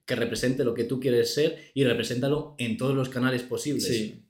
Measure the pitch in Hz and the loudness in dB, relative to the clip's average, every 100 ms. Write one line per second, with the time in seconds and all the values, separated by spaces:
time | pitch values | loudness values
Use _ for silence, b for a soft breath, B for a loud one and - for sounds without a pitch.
0 | - 117 117 113 127 123 123 120 117 127 | -6 -2 -2 0 0 2 0 0 -2 0
1 | 131 120 113 143 156 - - 135 127 117 | 2 2 2 2 0 0 -6 2 2 2
2 | 113 123 139 147 147 - 117 110 131 135 | -2 0 0 0 -2 -6 -4 0 0 0
3 | 127 123 127 123 - 117 147 127 - 113 | 0 0 0 0 -2 -4 -2 -2 0 0
4 | 107 - | -2 -8